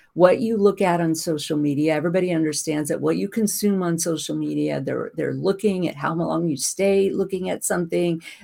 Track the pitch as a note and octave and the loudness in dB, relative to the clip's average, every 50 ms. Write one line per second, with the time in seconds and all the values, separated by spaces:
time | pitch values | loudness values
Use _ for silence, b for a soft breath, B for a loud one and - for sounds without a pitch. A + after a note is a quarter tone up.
0 | b b b D#3+ F3 F3+ - - A3+ A3 A3+ G#3 G3+ G3+ G3 - G3 F3+ F3 E3+ | b b b 6 6 6 6 4 0 0 2 4 4 4 4 4 2 2 2 2
1 | E3+ D#3+ D#3+ D#3+ - F3 D#3 D3 - - D#3+ D3 D3 D3 C#3+ C#3+ D3+ D#3 D#3 D3+ | 2 0 0 0 -2 -2 -2 -2 -2 -2 -2 0 0 0 0 2 2 2 2 0
2 | D3 F3 E3+ F#3 F#3 F3+ E3+ D#3+ D#3+ D#3 D3+ - - D#3+ D3+ D3+ D3+ D3 D#3+ C3 | 0 0 0 0 2 2 0 0 0 0 -2 -4 -4 -4 -4 -2 -2 -2 -2 -2
3 | C#3 D#3 E3 F3 F#3+ G3 - A3+ G#3+ G3+ - - G#3 G3+ G3 F#3+ F3+ E3+ E3 D#3+ | 0 0 0 0 -2 -4 -2 0 0 0 0 0 0 0 2 2 0 0 0 0
4 | - F3 D#3+ D3+ - - D#3 D#3 D3+ D3+ D3 D3 D3 D3+ C#3+ C#3 C3+ C#3 B2+ A#2+ | 0 -2 -2 -4 -4 -4 -4 -4 -4 -2 -2 -2 0 0 -2 -2 -4 -4 -4 -4
5 | A#2 - - D#3 C#3+ C3+ C3+ C3+ D3+ F#3+ F#3+ G3 - G#3 F#3+ F#3 F3 - - C#3+ | -4 -6 -6 -4 -4 -4 -2 -2 0 0 0 2 0 0 0 0 -2 -2 -4 -4
6 | C#3+ D3+ E3 E3+ E3 E3 D#3+ E3 E3+ E3 C#3 C3+ - - - - G3 G3 G3 G3 | -4 -2 -2 -2 -2 -2 0 0 0 0 -2 -2 -4 -4 -2 0 2 2 4 4
7 | G3 G3 - F#3+ F#3+ F#3+ F#3+ F#3 F#3 F#3 F3 - - - G3 F3 F3 E3+ F3 F3 | 2 2 0 -2 -2 -2 -4 -4 -4 -4 -4 -4 -4 -2 -2 -2 -2 0 0 0
8 | F3 F3 E3 E3 B B B B | 0 0 0 -2 B B B B